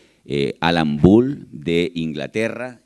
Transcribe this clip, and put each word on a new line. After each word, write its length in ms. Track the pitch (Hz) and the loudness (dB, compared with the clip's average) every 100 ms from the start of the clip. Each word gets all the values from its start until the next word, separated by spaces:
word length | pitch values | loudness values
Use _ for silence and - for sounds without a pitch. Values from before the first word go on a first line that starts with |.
| _ _ - | _ _ -8
eh, 320 | 71 69 - | -4 -4 -2
Alan 380 | 82 85 80 73 | 0 0 0 4
Bull 500 | 85 107 131 143 - | 6 6 4 -4 -12
de 400 | - 73 85 87 82 | -10 -2 0 -2 -4
Inglaterra. 840 | 80 73 67 110 110 110 127 120 | -6 -6 -6 -4 -6 -6 -12 -16